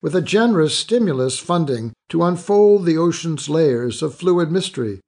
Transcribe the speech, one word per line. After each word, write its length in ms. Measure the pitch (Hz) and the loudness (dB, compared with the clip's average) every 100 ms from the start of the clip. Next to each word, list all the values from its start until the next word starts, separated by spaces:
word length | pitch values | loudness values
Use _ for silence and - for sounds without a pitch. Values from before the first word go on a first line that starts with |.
with 140 | 160 143 | -2 -2
a 60 | |
generous 560 | 127 202 240 196 156 - | 0 2 2 2 0 -2
stimulus 600 | - 240 214 135 131 127 | -2 0 0 0 -2 -4
funding 540 | - 175 156 123 113 - _ | -2 -2 0 -4 -6 -12 _
to 140 | 165 | 0
unfold 600 | 170 175 180 202 208 202 | 0 -2 0 4 6 6
the 140 | 170 160 | 4 2
ocean's 500 | 170 170 165 151 147 | 0 -2 -6 -6 -2
layers 540 | 156 160 120 120 110 | 0 2 2 -2 -4
of 140 | 156 - | -6 -4
fluid 360 | 175 175 165 | 0 0 0
mystery 480 | 180 180 - 113 98 | -2 -4 -6 -6 -8